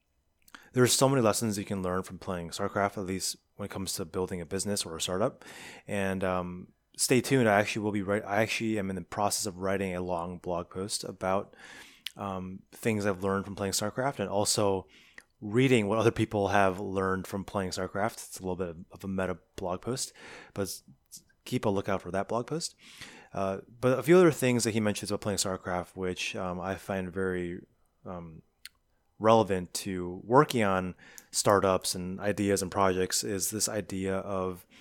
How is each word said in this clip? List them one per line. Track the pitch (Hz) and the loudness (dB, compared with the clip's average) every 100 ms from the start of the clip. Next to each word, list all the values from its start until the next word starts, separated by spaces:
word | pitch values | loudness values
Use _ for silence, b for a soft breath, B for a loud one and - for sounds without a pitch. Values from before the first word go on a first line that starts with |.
| _ _ _ _ _ B B | _ _ _ _ _ B B
there's | 127 123 | 4 4
so | - 135 | 6 4
many | 139 | 6
lessons | 110 98 113 101 | 4 4 0 -2
you | 98 | -4
can | 98 | -4
learn | 92 92 | -2 -2
from | 92 92 | -4 -10
playing | - 90 82 | -8 -6 -6
StarCraft, | - 101 104 101 - | -6 -4 0 -2 -2
at | 92 | -6
least | 95 - - _ - | -4 -4 -8 _ -12
when | 101 | -10
it | |
comes | 98 92 | -6 -6
to | - 87 | -6 -6
building | 92 92 92 | -4 -4 -4
a | 82 | -4
business | 95 101 101 87 | -4 -2 -2 -4
or | 80 | -6
a | |
startup. | - 92 123 - B B B B - | -4 0 0 -2 B B B B -6
And, | 101 98 95 | -2 0 0
um, | 92 92 90 90 95 _ _ - | 0 0 -4 -8 -14 _ _ -4
stay | - 127 | 2 2
tuned. | - 135 113 | 4 4 6
I | 101 | 6
actually | 104 113 | 4 0
will | 104 | -2
be | 101 | -2
write-, | 95 101 92 | 0 0 0
I | 101 | 0
actually | 113 - 113 107 | 0 0 -2 -2
am | 95 | -2
in | 92 | -6
the | |
process | 85 - 101 - 107 | -6 -2 0 0 -4
of | 87 | -4
writing | 95 98 95 90 | -2 -2 -2 -4
a | |
long | 90 87 87 87 | -4 -4 -4 -8
blog | 90 87 87 | -4 -4 -4
post | 92 104 - | -8 -6 -6
about, | - 98 92 98 - B B B B B B - | -8 -6 -2 0 -2 B B B B B B -8
um, | 101 95 92 95 - | -8 -6 -8 -12 -16
things | - 120 107 101 | -6 0 0 0
I've | 90 | 0
learned | 98 98 95 | 0 0 -2
from | 95 | -4
playing | 98 | -2
StarCraft, | - 104 - 131 139 | -2 -2 -2 -4 -2
and | 95 | -2
also | 98 104 - 101 95 - B B B B _ | 0 2 2 2 2 -2 B B B B _
reading | 107 110 131 123 101 | -2 2 6 4 4
what | 110 | 4
other | 110 | 4
people | 113 110 107 98 | 4 0 2 2
have | 101 95 92 | 4 4 2
learned | 101 95 95 95 90 | -4 -2 0 -2 -4
from | 101 | -6
playing | 90 104 92 | -4 -4 -4
StarCraft. | 90 92 98 107 | -4 -6 -2 -2
It's | - - - | -4 -12 -10
a | |
little | 92 90 | -6 -4
bit | 90 80 - | -6 -8 -16
of | - | -12
a | 98 | -6
meta | 95 92 87 _ - | -2 -2 -4 _ -8
blog | 92 92 | -6 -6
post, | 113 131 - B B B B | -6 -6 -8 B B B B
but | - | -6
s-, | 98 - - - _ - - _ | -6 -6 -16 -20 _ -20 -20 _
keep | - 127 113 | -6 -2 0
a | |
lookout | 98 101 95 | 0 0 -2
for | 90 | -2
that | 95 98 | -4 -2
blog | 110 123 | -4 -4
post. | 151 - - B B B B B | -6 -8 -10 B B B B B
Uh, | - 95 98 - - | -4 -4 -4 -10 -2
but | 127 127 | 2 2
a | |
few | 131 180 | 6 8
other | 175 | 8
things | 131 127 120 | 6 2 2
that | 113 | 2
he | 110 | 2
mentions | 107 101 98 | 2 0 -4
about | 101 | -4
playing | 110 95 | -2 -2
StarCraft, | 101 92 - 90 85 92 | -2 -4 -4 -4 -4 -6
which, | 92 90 - 104 | -4 -4 -6 -4
um, | 92 90 | -6 -4
I | 90 95 | -4 -6
find | - 95 92 | -4 -4 -4
very, | 90 95 90 87 87 - _ _ _ - | -2 -2 -2 -4 -8 -12 _ _ _ -14
um, | 127 165 160 - _ - - _ _ _ _ | -12 -12 -18 -20 _ -20 -20 _ _ _ _
relevant | 107 113 98 95 90 - | 8 8 8 2 -2 -6
to | 104 92 90 92 | -6 -4 -4 -8
working | 98 127 151 123 | 4 6 6 4
on | 101 95 92 - B B B | 2 2 0 -6 B B B
startups | - - 98 95 92 - 92 | 0 6 6 6 2 0 -4
and | 90 95 | -6 -4
ideas | 101 101 101 95 | -4 0 2 2
and | 95 | 0
projects, | 104 95 92 92 - | 2 2 2 0 -2
is | 117 98 85 | -2 -4 -4
this | 107 113 | -2 -2
idea | 107 90 98 95 95 | -4 -4 -4 -2 -4
of | 92 95 92 87 - B | -4 -4 -4 -6 -14 B